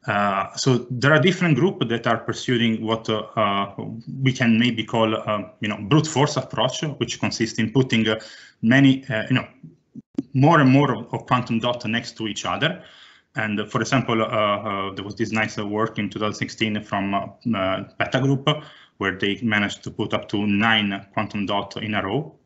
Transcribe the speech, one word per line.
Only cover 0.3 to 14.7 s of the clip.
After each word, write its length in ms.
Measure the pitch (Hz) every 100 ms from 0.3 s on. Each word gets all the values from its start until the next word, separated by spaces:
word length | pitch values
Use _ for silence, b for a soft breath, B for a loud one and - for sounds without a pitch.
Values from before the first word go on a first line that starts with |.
| 95 95
so 320 | - - 123 -
there 220 | 123 127
are 60 | 156
different 380 | 180 180 175 131
groups 280 | 170 - 113
that 180 | 113 123
are 120 | 113
pursuing 640 | - 110 - 123 117 110 110
what, 220 | 113 110
uh, 120 | 110 -
uh, 400 | - 104 101 98 - 107 113 - 139
we 100 | 131
can 280 | 127 120 113
maybe 240 | 123 110
call, 300 | 107 117 110
uh, 280 | 110 - 104 98 -
you 80 | 107
know, 80 | 104
brute 300 | 101 147 156
force 300 | 127 147 -
approach, 460 | - - 123 - 156 131
which 200 | 113 -
consists 400 | 104 - 110 -
in 140 | 113
putting, 360 | 135 131 117 107
uh, 100 | 107 B B B B
many, 420 | 113 131 135 131 -
uh, 160 | 110 107
you 60 |
know, 120 | 127 - _ - - _ - - - -
more 280 | 131 143 165
and 100 | 135
more 240 | 135 143
of, 180 | 110 -
of 140 | 110 -
quantum 320 | 123 120 113
dot 260 | 120 104
next 320 | 107 117 117 -
to 120 | 110
each 180 | 101 98
other. 340 | 90 147 180 B B B B B
And, 240 | - 110 104
uh, 80 | 107
for 140 | 110
example, 420 | 110 135 117 113
uh, 40 | 110
uh, 680 | 110 107 101 107